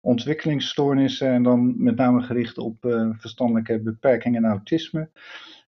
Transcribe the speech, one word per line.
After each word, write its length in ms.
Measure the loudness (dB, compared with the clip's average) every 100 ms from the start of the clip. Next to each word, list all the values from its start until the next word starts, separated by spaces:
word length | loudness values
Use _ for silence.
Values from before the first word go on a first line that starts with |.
| 0
ontwikkelingsstoornissen 1200 | -2 -2 -4 -2 -2 -4 -2 2 2 0 0 0
en 140 | 2
dan 400 | 4 4 2 2
met 120 | 0 2
name 260 | 2 2
gericht 360 | 2 -4 -4 -6
op, 280 | -10 -6 -2
eh, 240 | 0 -2 -4
verstandelijke 640 | -12 -4 0 0 0 -4
beperkingen 640 | -4 0 2 2 0 0
en 60 | 2
autisme. 600 | 0 -2 -4 -2 -8 -8 _ -20 -20 -20 -20 _